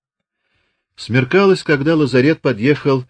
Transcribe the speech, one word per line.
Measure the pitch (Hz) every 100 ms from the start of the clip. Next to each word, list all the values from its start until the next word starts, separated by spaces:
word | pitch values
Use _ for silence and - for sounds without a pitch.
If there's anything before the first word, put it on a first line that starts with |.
| _ _ _ _ _ _ _ _ _ -
Смеркалось, | - 123 127 185 196 185
когда | - 143 143 160
лазарет | 135 127 139 156
подъехал | 139 104 127 143 143 135